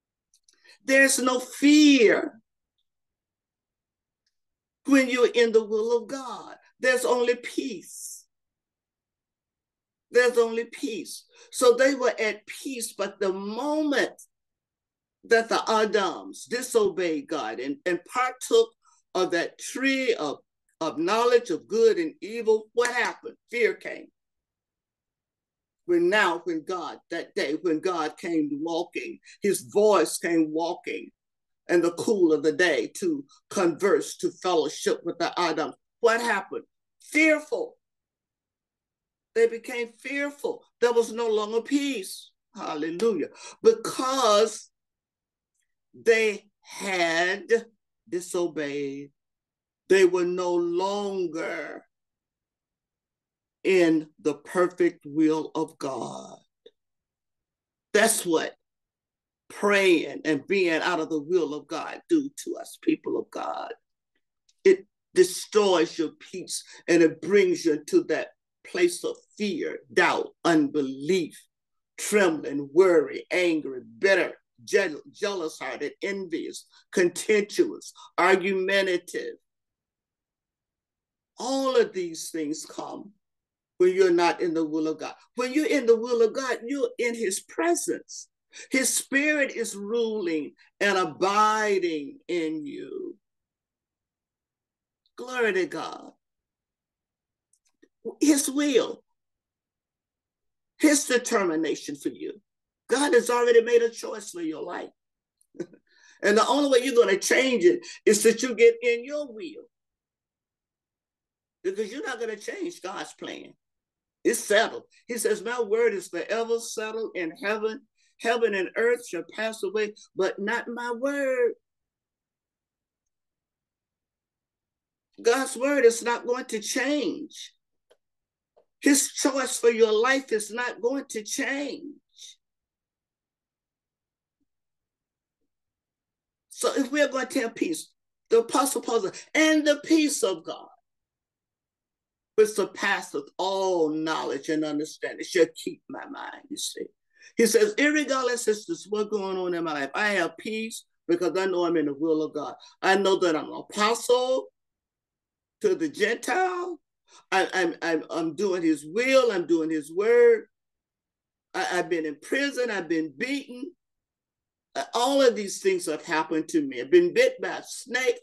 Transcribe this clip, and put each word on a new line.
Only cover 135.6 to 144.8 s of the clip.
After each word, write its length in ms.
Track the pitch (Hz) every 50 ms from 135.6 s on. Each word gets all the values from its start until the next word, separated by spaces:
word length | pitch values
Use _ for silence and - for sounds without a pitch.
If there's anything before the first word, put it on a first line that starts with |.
| _ _ _ _ _ _ _ _ _ _ _ _ _ _ _ _ _ _ - -
So 160 | - - -
if 160 | - 269 -
we 100 | 285 302
are 80 | 285 269
going 200 | 262 262 254 247
to 120 | - 277 226
have 120 | 226 -
peace, 380 | - - 185 160 - - _ _ _ _ _ _ _ _ -
the 100 | 220 233
Apostle 400 | 233 233 - 277 277 269 - 233 -
Paul 200 | - 226 226 190
said, 120 | 170 - - - _ -
"And 320 | 294 311 311 311 311 294
the 160 | 302 294 294 -
peace 400 | - 320 320 302 285 - - -
of 200 | 190 185 160 -
God, 220 | - - - - - _ _ _ _ _ _ _ _ _ _ _ _ _ _ _ _ _ _ _ _ _ _ _ _ _ _ _ _ _ _ _ _ -
which 140 | - 214 208
surpasseth 840 | - - 190 180 - - 208 196 190 180 180 - - 143 139 - _
all 540 | - 180 190 196 190 190 190 180 170 160 151
knowledge 580 | 156 156 156 165 160 156 151 - - 143 - -
and 160 | 156 156 156
understanding, 600 | 151 147 147